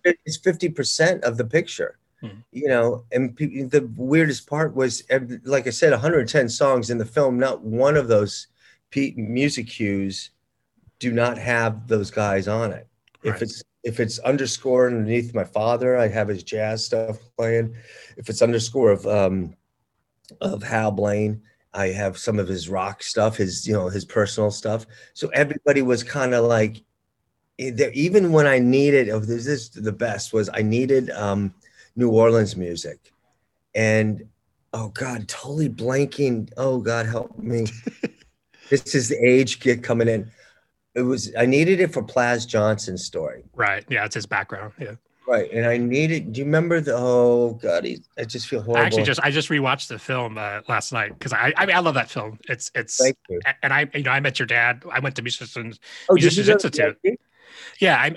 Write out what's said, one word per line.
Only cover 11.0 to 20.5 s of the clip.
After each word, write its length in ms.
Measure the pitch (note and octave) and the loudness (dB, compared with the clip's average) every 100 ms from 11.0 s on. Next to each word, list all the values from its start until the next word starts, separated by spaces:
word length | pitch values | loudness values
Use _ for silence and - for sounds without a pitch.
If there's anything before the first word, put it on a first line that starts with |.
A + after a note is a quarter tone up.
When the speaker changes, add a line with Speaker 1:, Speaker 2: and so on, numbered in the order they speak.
| B2 | -2
Speaker 1:
not 260 | A#2 A#2+ A#2+ | 2 0 0
have 500 | B2 A#2+ A2+ A2 A#2 | 0 0 0 -2 -2
those 240 | A2 G2 | -2 0
guys 360 | - G#2 G2 F#2+ | -2 0 0 0
on 240 | A2 A2+ | -2 -2
it. 160 | D#2+ - _ _ _ | -6 -14 _ _ _
If 100 | - | -6
Speaker 2:
Right. 80 | G#2 | -4
Speaker 1:
it's, 220 | A2+ - - _ | -6 -8 -20 _
if 160 | A#2+ A2+ | -8 -4
it's 200 | A2+ - | -4 -2
underscore 680 | A#2+ C#3+ B2+ - C3+ B2+ B2 | -2 0 -2 -4 0 4 4
underneath 460 | A#2+ G#2+ A#2+ A#2+ | 2 0 0 -2
my 100 | A2+ | -4
father, 540 | F#2 - A2 A#2+ B2+ B2+ | -4 -2 0 2 2 2
I 100 | A2 | 2
have 200 | G#2+ G#2 | 0 -2
his 160 | G2 | -4
jazz 420 | - A2 G#2+ A2+ - | -6 -4 -4 -4 -2
stuff 320 | A2+ A2 A2 - - | -2 -2 -6 -10 -4
playing. 400 | A#2 A#2 A#2 A#2 - - - - | 0 0 0 -6 -18 -20 -20 -14
If 140 | A2+ | -10
it's 120 | G#2+ | -4
underscore 500 | A#2 A#2 A#2 C3+ A2+ | -2 -2 -4 0 2
of, 140 | G2 G#2+ | 2 0
um, 480 | G#2 F#2+ F#2+ E2+ - _ _ _ _ _ _ _ - | 0 0 -2 -6 -12 _ _ _ _ _ _ _ -8
of 240 | G2 | -6